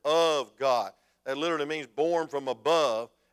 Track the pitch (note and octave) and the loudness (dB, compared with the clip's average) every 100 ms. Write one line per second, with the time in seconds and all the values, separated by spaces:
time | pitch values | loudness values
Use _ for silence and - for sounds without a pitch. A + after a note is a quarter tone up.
0 | C#3+ D#3+ E3 D3+ A#2 - C#3+ B2 G2 - | 0 2 4 2 -2 -2 0 0 -2 -10
1 | _ _ C3 C3+ E3 E3 C#3+ D#3 C3 A2+ | _ _ -8 -4 -2 -2 -2 -6 -6 -2
2 | D#3+ E3+ D#3+ C#3+ C3+ A#2+ C#3 E3 C#3+ A2+ | 0 0 -2 -4 -4 -2 2 2 2 0
3 | A#2 _ _ | -6 _ _